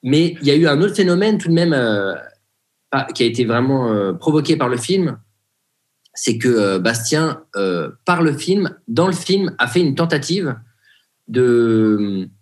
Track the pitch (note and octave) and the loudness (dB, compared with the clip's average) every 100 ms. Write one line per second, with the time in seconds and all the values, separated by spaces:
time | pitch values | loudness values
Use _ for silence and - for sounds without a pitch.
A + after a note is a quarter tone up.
0 | B2+ D3 E3+ E3+ C#3+ C#3+ E3 C#3+ G3 G3 | 0 2 2 0 2 4 4 4 0 2
1 | F#3 F3 G#3 G#3 E3 E3 E3+ C#3+ A#2+ G#2 | 2 2 2 0 2 2 2 2 0 0
2 | G2 D#2+ A#1+ _ _ _ _ _ _ C#3 | -2 -6 -12 _ _ _ _ _ _ -4
3 | - - A#2+ A#2 A#2 A#2 C3 C3+ A#2+ G#2 | -4 -2 -2 0 0 0 0 0 0 0
4 | G2 F2 - D#3 D3+ D#3 B2+ A#2+ A#2 F#3+ | -2 -2 0 0 0 0 0 -2 -2 0
5 | E3 A2+ _ _ _ _ _ _ _ _ | 0 -4 _ _ _ _ _ _ _ _
6 | _ - - A2+ B2+ A#2 G2+ F#2+ F2+ A#2 | _ -10 -4 -2 2 2 2 0 -2 -2
7 | A2+ D3+ D#3+ - - G#2 F#2+ F2 D2+ - | -2 0 -2 -4 -12 -6 -4 -2 -6 -8
8 | - F3 D#3+ C3+ - G3 F3 - - A#2 | -2 0 0 -2 -2 -2 -2 -8 -6 0
9 | F#3 F#3 - F#3+ F#3+ - B2 F3 E3 C3+ | 0 -2 -2 0 0 -4 -2 0 0 0
10 | E3+ D3+ C3+ F3+ E3 A#2+ - _ _ _ | 0 -2 -2 -4 -4 -8 -14 _ _ _
11 | _ _ - B2 B2 A#2+ A#2 A2 A2 G#2 | _ _ -6 0 2 4 4 2 2 2
12 | G#2 G2 F#2 _ | 0 -4 -6 _